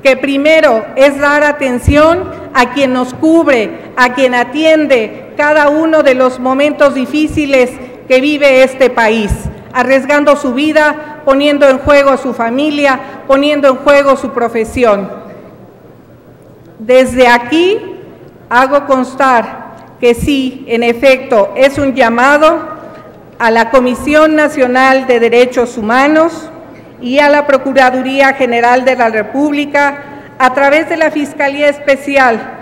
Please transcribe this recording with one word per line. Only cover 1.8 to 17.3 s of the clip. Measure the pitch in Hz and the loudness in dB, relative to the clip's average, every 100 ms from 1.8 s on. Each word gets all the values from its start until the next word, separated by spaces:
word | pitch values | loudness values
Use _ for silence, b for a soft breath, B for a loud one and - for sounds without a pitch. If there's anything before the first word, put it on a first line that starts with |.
| - 285 311 349 370 B B | 0 4 4 2 -4 B B
a | 262 240 | -2 -2
quien | 285 269 | 0 0
nos | 254 254 | 0 -4
cubre, | - 320 330 294 254 208 - - - | -2 2 2 4 0 -2 -8 -12 -2
a | 247 | 0
quien | 240 262 | 2 0
atiende | 247 240 269 320 311 294 262 - - - - | 0 -2 0 2 2 2 0 -2 -8 -18 -4
cada | 294 302 294 | 0 2 2
uno | 302 320 311 | 2 0 2
de | 277 254 | 2 2
los | 254 247 | 0 0
momentos | 254 269 294 285 285 269 | -4 0 -2 2 0 0
difíciles | 254 302 302 311 294 269 247 - B B - | -4 -2 -2 -2 0 0 0 -4 B B 0
que | 262 | 0
vive | 285 294 285 262 | 2 0 2 4
este | 262 262 254 | 2 2 0
país, | 247 220 226 208 - - - - | 2 0 0 -2 -4 -6 -14 -8
arriesgando | 254 247 269 262 294 294 285 | -4 0 0 2 0 2 0
su | 285 | 0
vida, | 247 302 311 302 294 - - - | -2 0 2 0 -2 -12 -6 -2
poniendo | 269 294 285 285 | 2 2 2 2
en | 262 | 2
juego | 277 285 277 | 2 2 4
a | 262 | 0
su | 262 | -4
familia, | 233 226 247 302 294 285 254 B B - | -4 -4 -2 -2 0 -2 -2 B B -2
poniendo | 269 285 294 277 | 0 2 2 2
en | 262 | 0
juego | 294 285 277 262 | 2 2 4 0
su | 262 | -2
profesión. | 240 233 233 220 - 240 202 190 - - - - - - - - - - - - - - - - - | -4 -4 -4 -6 0 0 0 -4 -12 -18 -20 -20 -20 -20 -20 -20 -20 -20 -20 -20 -20 -20 -20 -20 -18
Desde | 220 254 254 240 | 0 2 2 2
aquí | 247 | 2